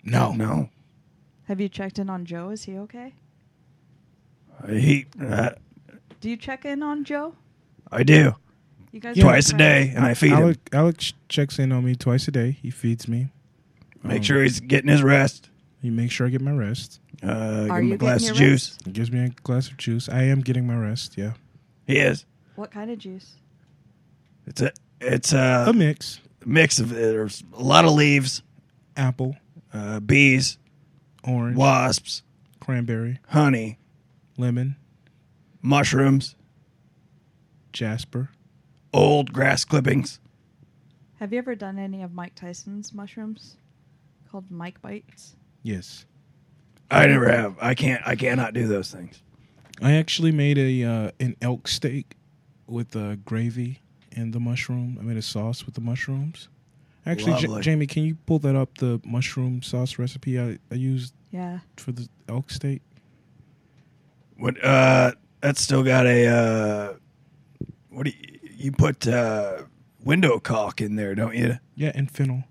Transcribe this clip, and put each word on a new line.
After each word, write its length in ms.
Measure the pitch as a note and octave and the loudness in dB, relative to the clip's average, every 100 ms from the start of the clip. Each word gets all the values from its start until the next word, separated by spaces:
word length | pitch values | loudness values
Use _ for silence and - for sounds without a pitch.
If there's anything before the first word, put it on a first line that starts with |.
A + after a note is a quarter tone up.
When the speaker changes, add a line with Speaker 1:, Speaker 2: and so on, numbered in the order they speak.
Speaker 1:
No. 300 | - A#2+ B2 | -2 0 0
Speaker 2:
No. 360 | A#2 A2 - C#3+ _ _ _ _ _ _ _ - | 0 -2 -2 -4 _ _ _ _ _ _ _ -10
Speaker 3:
Have 120 | G3 | -6
you 100 | G3+ | -6
checked 280 | - G3 G3+ | -6 -10 -8
in 120 | G3 | -8
on 160 | F#3 E3+ | -8 -10
Joe? 240 | E3+ F3+ | -12 -10
Is 120 | G#3+ - | -12 -14
he 120 | F#3+ | -14
okay? 360 | G#3 A#3+ B3+ _ _ _ _ _ _ _ _ _ _ _ _ _ _ - | -16 -18 -20 _ _ _ _ _ _ _ _ _ _ _ _ _ _ -18
Speaker 2:
Uh, 40 | G2+ | -6
he, 320 | A2 C#3 C#3+ C3+ A3+ | 0 2 2 -2 -12
uh, 320 | C3+ G#2+ C#3 - _ _ _ - _ - | -6 -2 -2 -4 _ _ _ -20 _ -14
Speaker 3:
Do 80 | G#3+ | -10
you 80 | A#3 | -10
check 280 | - C4 D4 | -10 -12 -8
in 180 | C#4+ | -6
on 200 | D4 D4 | -6 -6
Joe? 300 | C#4 D4 D#4 E4 _ _ _ _ - | -6 -6 -8 -12 _ _ _ _ -10
Speaker 2:
I 120 | - | -2
do. 320 | C3+ D3+ C#3+ A2 _ _ _ _ - | 6 6 6 0 _ _ _ _ -20
Speaker 3:
You 80 | - | -16
guys 180 | - E3+ | -4 6
Speaker 1:
Yeah. 60 | |
Speaker 3:
are 40 | F#3+ | 8
Speaker 2:
Twice 180 | C3 C#3 | 8 4
a 80 | D3+ | 6
Speaker 3:
friends? 340 | D3+ C#3+ C3+ | 6 6 2
Speaker 2:
day, 40 | A#2+ | 2
and 100 | B2+ | 0
I 80 | |
feed 200 | A#2+ D3+ | 4 6
him. 60 | C#3+ | 6
Speaker 1:
Alex, 160 | E3 D#3+ - | 6 2 -2
Alex 400 | C#3 E3 E3 - - _ | 2 2 0 -8 -10 _
checks 280 | - C#3+ - | -2 -2 -2
in 140 | C3+ | 0
on 120 | B2+ B2 | 0 0
me 100 | B2 | 0
twice 320 | - B2 - | 0 0 0
a 40 | |
day. 200 | C3+ A#2+ C#3 | -2 -2 -4
He 80 | B2 | -10
feeds 380 | A#2+ A#2 A#2 - | -4 -4 -4 -4
me. 220 | A#2 C3+ _ _ _ _ _ _ _ | -4 -6 _ _ _ _ _ _ _
Speaker 2:
Make 140 | - - | -4 -2
Speaker 1:
Um, 60 | |
Speaker 2:
sure 200 | G#2 C#3 | 2 4
he's 160 | C3+ A#2+ | 4 0
getting 300 | A#2+ C#3 C#3 | 0 0 4
his 120 | D3 | 4
rest. 480 | C3+ C#3 C#3 - _ _ _ _ | 6 6 4 -2 _ _ _ _
Speaker 1:
He 80 | B2 | -4
makes 240 | A2+ A#2+ | -2 -2
sure 140 | - B2 | 0 -2
I 20 | |
get 120 | B2+ | 0
my 100 | C3+ | -2
rest. 480 | C#3+ G#2 B2+ - - _ - | -2 -2 -4 -10 -18 _ -10
Speaker 2:
Uh, 380 | F#2 A2+ A2 G#2+ | -6 -4 -2 -2
give 80 | G#2+ | -2
Speaker 3:
Are 80 | - | 0
Speaker 2:
him 80 | A#2+ | 0
Speaker 3:
you 60 | A2 | 2
Speaker 2:
a 20 | |
glass 240 | B2+ B2 | 2 2
Speaker 3:
getting 140 | - B2 | 0 4
Speaker 2:
of 40 | |
Speaker 3:
your 80 | C#3 | 6
Speaker 2:
juice. 180 | C#3 - | 4 0
Speaker 3:
rest? 100 | - - | -12 -12
Speaker 1:
He 60 | |
gives 200 | G2 A#2 | -6 -4
me 80 | B2 B2 | -2 -4
a 40 | |
glass 380 | A#2+ - B2+ C3 | -6 -4 -4 -4
of 80 | C3+ | -8
juice. 320 | - A#2 - | -6 -4 -4
I 140 | B2+ | 0
am 180 | C3 C3+ | 2 2
getting 260 | C3 B2+ B2 | 0 -2 -2
my 80 | A#2 | -2
rest, 420 | G#2+ A#2+ - - | -4 -6 -8 -8
yeah. 160 | G2+ A2+ _ _ _ _ - | -8 -8 _ _ _ _ -2
Speaker 2:
He 120 | C#3 | 2
is. 260 | C#3+ C#3+ - _ _ - | 2 0 -8 _ _ -16
Speaker 3:
What 140 | G#3 | -14
kind 200 | G#3 G#3+ | -12 -12
of 60 | A#3 | -12
juice? 360 | G3 F#3 - _ _ _ _ _ _ _ _ _ _ _ - | -14 -18 -20 _ _ _ _ _ _ _ _ _ _ _ -18
Speaker 2:
It's 160 | - | -6
a, 100 | C3+ - _ _ | -6 -6 _ _
it's 320 | B2 A#2 - | -4 -2 2
a 320 | C#3+ C3 B2+ B2 | 2 4 4 4
Speaker 1:
A 60 | |
mix. 460 | A#3+ D#3 D3+ - - _ _ A#2 | 4 4 0 -8 -14 _ _ 0
Speaker 2:
mix 340 | D#3+ D#3 - | 4 4 4
of, 100 | A2+ | -2
there's 540 | A#2 A2+ A2 G#2+ - - | 0 0 0 -2 -8 -18
a 100 | G#2+ | -6
lot 220 | B2+ D3+ E3 | 4 8 8
of 60 | |
leaves. 480 | D3 D3 C#3+ C3 - _ _ _ _ _ - | 6 6 4 2 -6 _ _ _ _ _ -2
Speaker 1:
Apple. 400 | C3 B2 C3 C#3 _ - _ | -2 0 -6 -8 _ -20 _
Speaker 2:
Uh, 260 | G#2+ G#2 G#2+ | -12 -8 -8
bees. 560 | G#2 C#3+ C#3 C3 C3 - _ _ _ _ _ _ | 2 4 6 4 0 -6 _ _ _ _ _ _
Speaker 1:
Orange. 320 | B2+ B2 A#2 B2 | -6 -4 -2 2
Speaker 2:
Wasps. 680 | C3+ C3 B2+ A#2+ - - _ _ _ _ | 4 4 2 -2 -6 -14 _ _ _ _
Speaker 1:
Cranberry. 600 | - B2+ A#2+ A2+ A#2 B2+ _ | -6 -4 -4 -4 -4 -8 _
Speaker 2:
Honey. 480 | D#3 D3 B2+ A2 A2 _ _ _ _ _ - | 2 4 2 -2 -10 _ _ _ _ _ -6
Speaker 1:
Lemon. 380 | B2 B2 C3 C3+ _ _ _ _ _ _ _ _ | -4 -2 -4 -8 _ _ _ _ _ _ _ _
Speaker 2:
Mushrooms. 760 | B2+ C#3+ - C3 C#3 C3+ C3 _ _ _ _ _ _ _ _ _ _ _ _ _ _ | 2 2 4 2 4 2 0 _ _ _ _ _ _ _ _ _ _ _ _ _ _
Speaker 1:
Jasper. 560 | - A2+ A2+ - B2 C3+ _ _ _ _ _ _ | -6 -6 -6 -8 -8 -8 _ _ _ _ _ _
Speaker 2:
Old 400 | - G2 D3 C3 | 4 6 4 2
grass 300 | B2 C3+ - | 0 0 0
clippings. 560 | - D3+ C3 - - - _ _ _ _ _ _ _ _ _ _ | 0 0 2 0 -2 -10 _ _ _ _ _ _ _ _ _ _
Speaker 3:
Have 120 | G#3 | -6
you 60 | A#3+ | -6
ever 160 | B3 A#3 | -6 -8
done 220 | G3 F#3+ | -10 -10
any 220 | G3 F#3+ | -10 -10
of 100 | F#3 | -12
Mike 220 | F3 F3 - | -12 -14 -14
Tyson's 580 | F3+ F3 - G3+ G#3 | -16 -16 -14 -14 -14
mushrooms 640 | G#3 G3+ - G#3+ G#3+ - _ _ _ _ _ _ _ _ | -16 -16 -14 -12 -12 -16 _ _ _ _ _ _ _ _
called 180 | G3+ F#3+ | -18 -16
Mike 320 | F3 E3+ F3+ | -14 -14 -14
Bites? 540 | G3+ G#3 _ - - _ _ _ | -16 -16 _ -20 -20 _ _ _
Speaker 1:
Yes. 420 | A#2+ G2 - - _ _ _ _ _ _ _ _ _ | -10 -10 -10 -20 _ _ _ _ _ _ _ _ _
Speaker 2:
I 160 | D3 D3 | 4 6
never 220 | C#3 A#2+ | 6 4
have. 260 | - G#2+ F#2 | 2 0 -4
I 120 | A#2 B2 | -4 -2
can't, 260 | D3 B2 - | -2 -2 -4
I 100 | A2+ | -4
cannot 380 | B2+ B2+ A#2 | -2 -2 -2
do 140 | A2+ A2+ | -4 -2
those 240 | G2+ F#2+ | -2 -6
things. 300 | - F2 - _ _ _ _ _ - | -14 -18 -20 _ _ _ _ _ -2
Speaker 1:
I 120 | B2+ | 2
actually 380 | D3+ D#3+ - E3 | 2 2 0 2
made 260 | D#3 C#3+ C#3+ | 2 2 2
a, 260 | C3+ B2+ | 2 0
uh, 280 | A#2 A2+ G#2+ - | -2 -2 -4 -4
an 160 | B2+ A2+ | -6 -4
elk 260 | C#3 B2 - | -6 -6 -6
steak 480 | - D3 C#3 - _ _ _ _ _ _ | -6 -4 -6 -12 _ _ _ _ _ _
with, 300 | A#2+ A#2 A2+ | -10 -8 -8
uh, 200 | G#2 G#2 G2+ | -8 -10 -8
gravy 560 | A2+ A#2 A#2 B2 C3 _ _ _ - | -4 -4 -4 -8 -10 _ _ _ -10
and 180 | A2+ | -8
the 60 | A2+ | -6
mushroom. 580 | A#2+ B2 - B2 A#2+ B2 | -4 -6 -6 -6 -6 -8
I 40 | |
made 140 | A2+ A2+ | -8 -8
a 40 | |
sauce 440 | G#2+ A2 A2 A#2+ - | -6 -6 -6 -6 -10
with 100 | A#2 | -10
the 60 | |
mushrooms. 640 | A#2 B2+ - C3+ D3 - - _ _ _ _ _ - | -6 -6 -6 -6 -8 -10 -20 _ _ _ _ _ -8
Actually, 340 | E3+ - - | -2 0 0
J-, 60 | D3+ | 0
Speaker 2:
Lovely. 160 | - | -2
Speaker 1:
Jamie, 240 | D#3+ D#3 C#3+ | 0 0 0
can 160 | D#3 | -2
you 120 | D#3 D#3+ - | -2 -4 -2
pull 140 | D#3+ | 0
that 160 | C#3+ C3+ | 2 0
up, 220 | C3 - | 0 -2
the 220 | B2+ A#2 - | -2 -2 -4
mushroom 560 | A#2+ C3 - B2+ B2 | -4 -4 -4 -4 -6
sauce 380 | B2+ B2+ B2+ - | -6 -4 -4 -4
recipe 400 | B2 C3 - B2+ | -8 -6 -6 -4
I, 180 | A#2+ G#2+ _ | -4 -8 _
I 40 | B2 | -6
used 380 | C3 C3 B2 _ _ | -4 -4 -6 _ _
Speaker 3:
Yeah. 280 | F3+ F3+ F3+ - - | -12 -10 -10 -14 -16
Speaker 1:
for 160 | - | -12
the 160 | A#2+ A#2+ _ - | -12 -12 _ -10
elk 220 | A#2+ C#3 | -8 -8
steak? 320 | - C#3+ C#3 _ _ _ _ _ _ _ _ _ _ _ _ _ _ _ _ | -8 -6 -6 _ _ _ _ _ _ _ _ _ _ _ _ _ _ _ _
Speaker 2:
What, 260 | A#2+ B2+ | -6 -2
uh, 480 | C#3 C3+ C3 C3 B2+ - _ _ | 4 6 6 6 4 0 _ _
that's 200 | C#3+ C#3+ | -2 -2
still 220 | - C3+ | 0 0
got 220 | C3 B2+ B2 | 4 4 6
a, 220 | A#2+ A#2+ | 6 6
uh, 640 | A#2 A2+ A2 G#2+ G#2 G#2 G2 _ _ _ _ _ _ - - _ | 4 2 0 0 -2 -6 -12 _ _ _ _ _ _ -16 -16 _
what 140 | B2+ C#3 | -8 -8
do 60 | |
you, 280 | - - - - - | -8 -20 -20 -20 -8
you 160 | C#3 | -8
put, 360 | C3+ D3+ C#3 A#2+ | 2 2 2 -2
uh, 560 | A#2+ A#2 G#2+ G2+ F#2 - _ _ _ | 0 0 -2 -4 -6 -12 _ _ _
window 360 | A#2 E3 E3+ A2+ | 0 2 4 2
caulk 420 | - A2+ G#2 - | 0 -4 -4 -4
in 140 | G#2 G#2+ | -6 -4
there, 200 | G2+ G2 | -4 -2
don't 200 | A2+ A2+ | -4 -2
you? 240 | A#2+ A#2+ _ - | -2 -2 _ -6
Speaker 1:
Yeah, 160 | D3+ | -6
and 160 | C#3 C#3 | -4 -6
fennel. 340 | - C3+ B2+ C3 | -2 -4 -4 -10